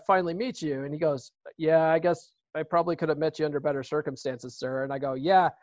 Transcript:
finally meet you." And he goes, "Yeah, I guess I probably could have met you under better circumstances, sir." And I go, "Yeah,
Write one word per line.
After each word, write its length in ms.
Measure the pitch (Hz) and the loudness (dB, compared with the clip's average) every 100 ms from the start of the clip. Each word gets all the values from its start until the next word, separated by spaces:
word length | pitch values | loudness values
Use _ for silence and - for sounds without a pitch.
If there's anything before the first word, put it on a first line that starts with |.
| - | 4
finally 260 | 190 175 | 2 2
meet 260 | 175 254 202 | -2 -4 -4
you." 240 | 156 135 143 | -4 -4 -6
And 80 | |
he 60 | 151 | -2
goes, 320 | 165 139 - _ - - | 0 -2 -6 _ -20 -4
"Yeah, 260 | 156 160 160 | 4 4 6
I 80 | 165 | 4
guess 340 | 175 170 - _ _ 156 | 2 0 -4 _ _ -8
I 80 | |
probably 320 | 156 170 170 165 | 0 0 0 0
could 140 | 160 | 0
have 100 | 147 | 0
met 180 | 156 151 | 0 0
you 80 | 151 | -2
under 140 | 147 | -2
better 240 | 147 139 | -2 -4
circumstances, 720 | 135 151 147 135 135 123 127 - | -2 -4 -4 -6 -8 -8 -12 -10
sir." 260 | 131 131 | -6 -4
And 80 | 135 | -4
I 60 | 139 | -4
go, 160 | 139 | -4
"Yeah, 360 | 135 151 190 165 - | -4 4 4 4 -2